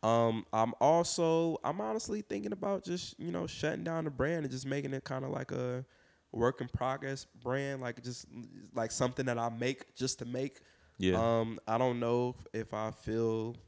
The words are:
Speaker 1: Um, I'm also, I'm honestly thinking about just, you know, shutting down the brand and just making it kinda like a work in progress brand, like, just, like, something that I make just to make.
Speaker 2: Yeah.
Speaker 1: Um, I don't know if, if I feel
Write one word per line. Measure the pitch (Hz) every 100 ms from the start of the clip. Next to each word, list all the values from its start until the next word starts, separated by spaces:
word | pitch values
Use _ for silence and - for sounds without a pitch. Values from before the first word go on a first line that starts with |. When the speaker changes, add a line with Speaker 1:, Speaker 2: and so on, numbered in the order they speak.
Speaker 1:
Um, | 110 117 117 113 -
I'm | 110 117 -
also, | 139 165 170 - 165 160 165 165
I'm | - 170
honestly | 214 220 - 214
thinking | 208 202 208
about | 196 196 196
just, | - 175 - -
you | 160
know, | 175 170
shutting | - 151 -
down | 170 165
the | 160
brand | 131 139 170
and | 143
just | 131 131
making | 143 143
it | 135
kinda | - 131 135
like | 147 135
a | - 123 123 135 _ _ _ _
work | 110 117 127
in | 123
progress | - 127 135 135 135 - -
brand, | 120 135 139 135
like, | 123 120
just, | 123 120 - 120 117 - -
like, | 120 113
something | - 127 123 131
that | 120
I | 117
make | 113 123 135 -
just | - 127 -
to | 120
make. | 127 139 - - _ _ -
Speaker 2:
Yeah. | 92 92 117 113
Speaker 1:
Um, | 113 113 -
I | 113
don't | 127 120
know | 120 120 123 123 -
if, | 110 113
if |
I | 107 110
feel | 107 - 113 113 113 110 120